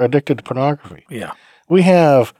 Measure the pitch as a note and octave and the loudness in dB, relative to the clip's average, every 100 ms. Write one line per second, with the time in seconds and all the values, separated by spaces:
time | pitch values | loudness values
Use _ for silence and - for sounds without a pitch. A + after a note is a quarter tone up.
0 | B2 C#3+ C#3+ B2+ - B2+ C#3+ C#3+ - - | -2 -2 -2 -6 -6 -6 -4 -4 -10 -20
1 | _ A2+ - - _ _ - F#3 F#3 F3+ | _ -14 -14 -16 _ _ -2 0 4 4
2 | D#3 C3+ A2+ - | 4 2 0 -6